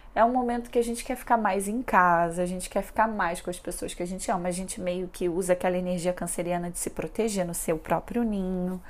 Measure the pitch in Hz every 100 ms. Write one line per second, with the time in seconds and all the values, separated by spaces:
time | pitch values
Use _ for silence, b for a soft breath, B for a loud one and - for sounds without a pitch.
0 | B - 233 254 240 240 240 240 233 233
1 | - 254 - 233 214 196 196 233 254 202
2 | 180 170 170 170 180 180 - 196 196 -
3 | 220 208 175 185 - 180 - - 202 -
4 | 175 185 - 190 180 180 185 - 180 180
5 | 180 - 180 170 180 180 185 180 180 180
6 | 175 180 175 - 170 175 175 175 - -
7 | 160 - 220 202 175 170 - 160 - 165
8 | - 240 233 202 185 185 180 185